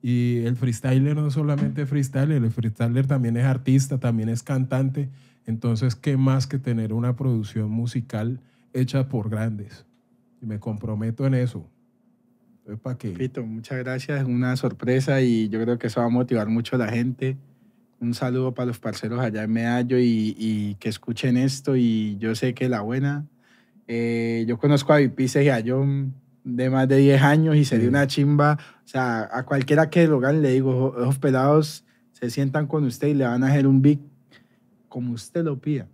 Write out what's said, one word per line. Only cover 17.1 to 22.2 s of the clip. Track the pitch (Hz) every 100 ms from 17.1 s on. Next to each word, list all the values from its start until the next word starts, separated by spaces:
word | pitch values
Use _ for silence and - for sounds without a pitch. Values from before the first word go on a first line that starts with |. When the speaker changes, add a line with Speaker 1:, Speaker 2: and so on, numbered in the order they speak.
| 123 131 135 - _ _ _ _ _
Speaker 2:
Un | 120
saludo | 117 127 127 127
para | 120 123
los | 117
parceros | 113 98 110 120
allá | 123 107
en | 107
Medallo | 113 117 123 123 127
y, | 123 113 107 -
y | 110 107 104 98
que | 113
escuchen | 104 - 113 131 123
esto. | 135 131 - 131
Y | 120 110 107
yo | 101